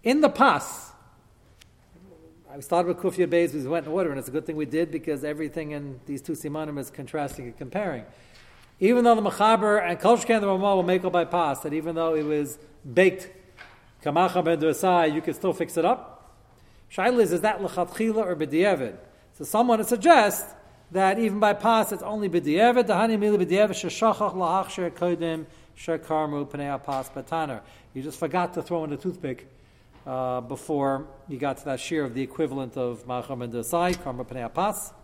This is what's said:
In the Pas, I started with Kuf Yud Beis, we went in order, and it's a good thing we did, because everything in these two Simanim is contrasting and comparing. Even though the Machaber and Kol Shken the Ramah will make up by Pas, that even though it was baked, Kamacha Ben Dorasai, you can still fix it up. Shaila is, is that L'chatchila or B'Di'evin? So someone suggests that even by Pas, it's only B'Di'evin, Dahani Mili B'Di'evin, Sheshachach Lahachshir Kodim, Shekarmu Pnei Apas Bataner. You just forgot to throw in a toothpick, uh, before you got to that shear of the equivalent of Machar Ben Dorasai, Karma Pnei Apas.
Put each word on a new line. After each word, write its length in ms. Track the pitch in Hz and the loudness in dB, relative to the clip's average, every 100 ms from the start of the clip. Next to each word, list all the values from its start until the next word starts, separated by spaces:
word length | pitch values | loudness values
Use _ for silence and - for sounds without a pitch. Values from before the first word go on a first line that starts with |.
In 180 | 226 277 | 2 4
the 80 | 302 | 2
Pas, 640 | - 254 147 - - - - - _ _ _ _ _ - _ _ 165 185 - - - - | 4 4 4 -2 -14 -18 -20 -20 _ _ _ _ _ -20 _ _ -20 -20 -20 -20 -20 -20
I 80 | 143 | -18
started 280 | 135 175 175 | 0 0 2
with 100 | 175 | 0
Kuf 180 | 190 180 | -2 0
Yud 140 | 175 | 2
Beis, 240 | 170 170 | 2 2
we 120 | 151 131 | -2 -4
went 200 | 165 151 | -4 -2
in 60 | |
order, 180 | 170 175 | -2 -2
and 80 | 135 | -4
it's 100 | 127 | -6
a 20 | |
good 140 | 135 | -6
thing 120 | 156 151 | -6 -6
we 100 | 151 | -2
did, 240 | 156 165 | -2 -2
because 340 | 151 160 143 | -4 -6 -6
everything 460 | 147 151 151 165 151 | -4 -6 -6 -6 -8
in 280 | 147 143 127 | -8 -10 -14
these 160 | - 139 | -10 -10
two 120 | 139 | -8
Simanim 460 | 147 151 151 151 143 | -8 -6 -6 -6 -8
is 120 | 135 | -10
contrasting 560 | - 127 151 143 - 123 | -12 -8 -6 -6 -8 -14
and 100 | - | -12
comparing. 480 | 135 185 202 131 110 - - - - - - _ | -8 -6 -4 -6 -12 -20 -20 -20 -20 -20 -20 _
Even 240 | 190 247 | 4 6
though 100 | 240 | 6
the 80 | 226 | 4
Machaber 600 | 208 - 214 226 214 208 | 2 2 4 4 4 2
and 160 | 175 175 | 2 0
Kol 200 | 202 233 | 4 4
Shken 240 | - 226 | 4 2
the 40 | 202 | 2
Ramah 300 | 190 202 196 | 2 2 2
will 60 | |
make 200 | 175 185 185 | 4 2 2
up 60 | |
by 120 | 175 | 0
Pas, 380 | 165 175 160 135 | 2 2 0 0
that 100 | 156 | -4
even 220 | 151 156 | -4 -4
though 200 | 165 165 | -2 0
it 100 | 160 | 0
was 340 | 151 151 143 - - - 139 | 0 -2 -2 -8 -20 -20 -2
baked, 380 | 120 185 185 - - - - - - _ _ | 4 4 4 -14 -20 -20 -20 -20 -20 _ _
Kamacha 400 | 151 151 180 180 | -2 2 2 2
Ben 160 | 160 165 | 2 2
Dorasai, 540 | 160 151 190 175 160 | 2 2 4 4 4
you 80 | 151 | 2
can 100 | 160 | -4
still 220 | - 190 | -2 -2
fix 240 | 160 165 - | -2 -2 0
it 80 | 165 | 2
up. 480 | 254 - - - - _ _ - - - | 0 -4 -20 -20 -20 _ _ -20 -20 -12
Shaila 300 | - 196 247 | -2 2 4
is, 100 | 196 | 4
is 80 | 170 | 4
that 220 | 214 202 | 0 0
L'chatchila 640 | 190 - 170 - 220 220 196 | -4 -2 -4 0 0 0 -2
or 100 | 170 | -2
B'Di'evin? 640 | 151 156 196 175 120 92 - _ _ - | 0 2 2 2 -2 -10 -20 _ _ -16
So 60 | |
someone 380 | 135 214 247 226 | -4 0 2 2
suggests 680 | 214 240 269 311 208 - - - - - _ | 2 2 8 8 6 0 -8 -16 -20 -20 _
that 280 | 175 190 202 | 2 2 4
even 220 | 226 202 | 0 4
by 140 | 208 | 2
Pas, 380 | 202 214 226 214 | 4 2 2 2
it's 100 | 190 | -4
only 260 | 180 214 202 | -6 -4 0
B'Di'evin, 560 | 170 143 156 233 247 | 0 0 4 6 6
Dahani 340 | 226 185 226 220 | 4 2 2 2
Mili 240 | 214 208 | 2 2
B'Di'evin, 280 | 175 185 208 | 2 2 2
Sheshachach 640 | 185 180 - 220 202 208 | 0 -6 0 2 2 -2
Lahachshir 560 | 180 175 185 - - 175 | 0 0 0 -2 -4 -6
Kodim, 560 | 165 175 170 165 160 156 - - - | -2 -2 -2 -2 -6 -8 -18 -20 -16
Shekarmu 720 | - 160 160 156 151 147 143 | -6 -6 -2 -2 0 -4 -6
Pnei 340 | 143 143 135 | -8 -6 -6
Apas 300 | - 135 131 | -4 -6 -6
Bataner. 500 | - - 165 151 117 - - - | -12 -6 -4 -4 -8 -12 -20 -16
You 80 | 135 | -12
just 140 | 139 - | -10 -6
forgot 380 | 165 185 175 | -2 -2 -2
to 80 | 170 | -4
throw 220 | 147 170 | -4 -4
in 80 | 156 | -4
a 40 | 147 | -6
toothpick, 520 | 185 180 139 127 - _ _ _ _ - - | -8 -8 -10 -10 -14 _ _ _ _ -20 -10
uh, 340 | 131 127 127 | -6 -4 -4
before 680 | 117 135 - 151 135 135 151 - - | -6 -12 -4 0 0 0 -6 -18 -14
you 100 | 135 | -6
got 200 | 143 135 | -4 -4
to 80 | |
that 160 | 147 131 | -6 -6
shear 240 | - 160 | -4 -4
of 100 | 139 | -2
the 80 | 117 | -4
equivalent 540 | 131 - 156 135 127 135 | -6 -4 -4 -4 -8 -4
of 280 | 123 117 123 | -4 -6 -8
Machar 260 | 123 117 | -8 -6
Ben 160 | 131 120 | -8 -6
Dorasai, 500 | 117 113 170 175 180 | -8 -2 0 0 -2
Karma 200 | 139 123 | -6 -8
Pnei 240 | 123 135 117 | -10 -8 -8
Apas. 440 | - 196 220 - - | -2 -2 -2 -12 -18